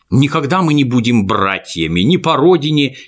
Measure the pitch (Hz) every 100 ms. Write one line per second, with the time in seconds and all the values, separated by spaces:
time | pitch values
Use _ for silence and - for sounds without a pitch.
0 | - 127 143 160 139 185 170 147 131 123
1 | 117 120 95 104 98 92 - 85 80 87
2 | 107 180 165 147 160 180 147 151 139 -